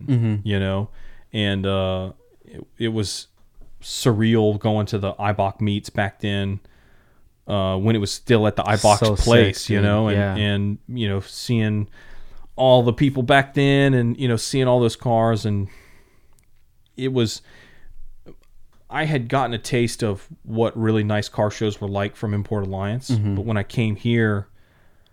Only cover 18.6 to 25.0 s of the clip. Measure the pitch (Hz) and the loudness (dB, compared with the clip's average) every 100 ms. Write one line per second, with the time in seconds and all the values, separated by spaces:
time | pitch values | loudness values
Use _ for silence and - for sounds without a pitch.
18.6 | - - - 139 156 151 117 139 123 113 | -20 -20 -10 -4 -2 -2 0 -2 -2 -4
19.6 | - 120 120 - 110 98 - - - 113 | -2 0 0 0 -2 -4 -8 -18 -8 0
20.6 | 113 113 110 110 104 107 101 - 107 - | 0 0 0 2 2 0 -2 -2 -2 0
21.6 | 110 104 101 101 101 - 107 104 101 107 | -2 -2 -4 -4 -4 -4 -4 -2 -2 -4
22.6 | 98 95 101 117 131 117 104 98 110 107 | -4 -4 -4 -4 -2 -2 0 -2 -2 -4
23.6 | 95 - 113 101 120 117 110 101 95 - | -2 -2 -2 -2 0 2 2 0 -4 -16
24.6 | - _ _ _ | -20 _ _ _